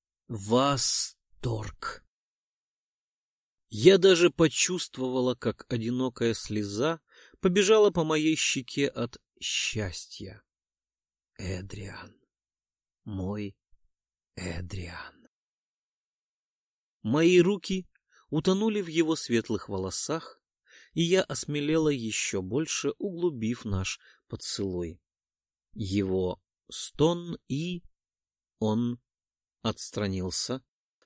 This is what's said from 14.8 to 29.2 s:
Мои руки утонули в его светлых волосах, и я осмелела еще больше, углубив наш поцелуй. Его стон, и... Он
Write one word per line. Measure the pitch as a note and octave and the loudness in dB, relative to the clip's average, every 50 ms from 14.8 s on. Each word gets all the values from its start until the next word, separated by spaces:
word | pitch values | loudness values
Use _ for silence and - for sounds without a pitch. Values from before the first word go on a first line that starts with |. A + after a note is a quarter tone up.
| F2+ E2+ - - - - - _ _ _ _ _ _ _ _ _ _ _ _ _ _ _ _ _ _ _ _ _ _ _ _ _ _ _ _ _ _ _ _ _ _ _ _ _ - | -10 -10 -12 -14 -16 -16 -20 _ _ _ _ _ _ _ _ _ _ _ _ _ _ _ _ _ _ _ _ _ _ _ _ _ _ _ _ _ _ _ _ _ _ _ _ _ -4
Мои | G#2+ B2+ D3+ E3 F3 F3+ F3+ | 0 2 4 6 6 8 8
руки | E3 F#3 G#3 F3 - - F#3+ F#3 F3+ - _ _ _ _ _ _ _ _ | 6 6 2 -2 -2 -4 -4 -4 -4 -8 _ _ _ _ _ _ _ _
утонули | C#3+ D#3 - F#3 F#3 G3 A3 A3+ G#3 G#3 | -4 0 2 2 2 4 2 0 0 -2
в | F#3 | -4
его | E3 D#3 E3 D#3+ D#3 D#3+ | 0 2 2 2 2 2
светлых | - - - A#2 A2+ A2 - A2 G2 - - | 0 0 0 2 0 0 0 -4 -4 -4 -4
волосах, | G2 F#2+ F#2+ F#2+ - - - - D3+ E3 - - - _ _ _ _ _ _ _ - - - _ - | -6 -4 -4 -2 -2 -2 -2 -2 -2 -4 -6 -10 -18 _ _ _ _ _ _ _ -20 -20 -20 _ -2
и | D#3+ E3+ | 0 2
я | E3 F#3 F#3 - | 2 4 2 2
осмелела | - C#3 - - - C#3+ D3 C#3+ D3 D#3+ D#3+ D#3+ D3+ | 0 -2 -4 -4 -4 -4 -4 -2 0 0 2 2 2
еще | D3 B2+ A2+ A2 G2+ - - - - G2 F#2 | 0 0 -2 -4 -4 -4 -4 -2 -2 -4 -4
больше, | F#2 A2 C#3+ D#3+ - - - - C#3+ - - | -2 -2 -4 -2 -2 -4 -4 -4 -4 -4 -4
углубив | - G3+ F3 E3+ F3 F3 D3 A#2 A2 A2 B2 - - | -6 -8 -4 -2 -2 -2 -2 -2 -4 -4 -4 -4 -4
наш | A2 G2 F#2+ F#2+ - - - _ - - _ _ _ | -2 -2 -2 -2 -4 -6 -10 _ -20 -20 _ _ _
поцелуй. | - - - - - - G2+ F#2+ F2+ F2 F2 D#2+ - - _ _ _ _ _ _ _ _ _ _ _ _ _ _ - | -6 -4 -2 -2 0 -2 -2 -4 -4 -4 -6 -6 -8 -12 _ _ _ _ _ _ _ _ _ _ _ _ _ _ -12
Его | - G#2 F#2 G2 G#2 G2 F#2+ F#2 F#2+ F#2 F2+ F2+ - _ _ _ _ _ - | -10 -6 -2 0 0 0 0 0 -2 -2 -2 -4 -8 _ _ _ _ _ -10
стон, | - - - - - - C#3+ E3 F3 F3 F3 E3+ E3 - _ - | -6 -4 -4 -2 0 2 2 2 0 -2 -6 -10 -10 -10 _ -6
и... | B2+ C#3+ E3 F3+ F3+ F3 - - _ _ _ _ _ _ _ _ _ _ _ _ _ - | -6 -6 -4 -6 -8 -8 -12 -16 _ _ _ _ _ _ _ _ _ _ _ _ _ -4
Он | A2 G#2+ G#2+ A#2 A#2+ A#2+ B2 - _ _ _ _ | -2 -2 0 0 -2 -2 -4 -8 _ _ _ _